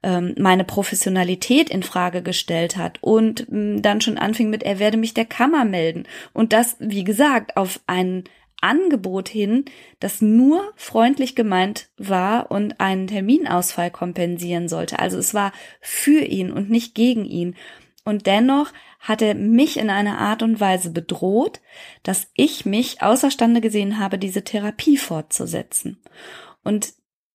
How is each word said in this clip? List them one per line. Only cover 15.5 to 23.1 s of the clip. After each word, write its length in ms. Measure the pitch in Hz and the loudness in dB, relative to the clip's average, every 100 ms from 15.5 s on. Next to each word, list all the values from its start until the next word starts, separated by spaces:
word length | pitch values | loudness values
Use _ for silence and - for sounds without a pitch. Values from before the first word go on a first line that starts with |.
| - - - | -6 -20 -20
für 420 | - - 285 311 | -10 -2 4 4
ihn 300 | - 196 185 | 2 -2 -2
und 180 | - 202 | -4 0
nicht 260 | 226 233 - | 0 -2 2
gegen 300 | 240 233 196 | 2 2 -4
ihn. 300 | 175 175 175 - - _ _ | -4 -6 -8 -18 -20 _ _
Und 220 | 214 208 202 | -6 -2 2
dennoch 460 | 202 254 277 294 - - _ | 4 4 4 0 -8 -20 _
hat 220 | - 220 | -4 0
er 140 | 214 - | 2 2
mich 420 | 202 226 302 - | 4 4 4 0
in 120 | 220 | -2
einer 280 | 196 208 196 | 0 0 -2
Art 240 | 208 220 | -2 0
und 180 | 226 214 | 0 2
Weise 300 | 202 185 175 | 2 0 -2
bedroht, 720 | 165 165 175 185 214 359 - _ - - - | -6 -6 -4 0 2 0 -4 _ -20 -20 -10
dass 260 | - 190 - | -4 -4 -4
ich 320 | - 202 - 202 | 0 0 0 -4
mich 360 | 208 254 - | -2 -4 -2
außerstande 600 | 202 | 0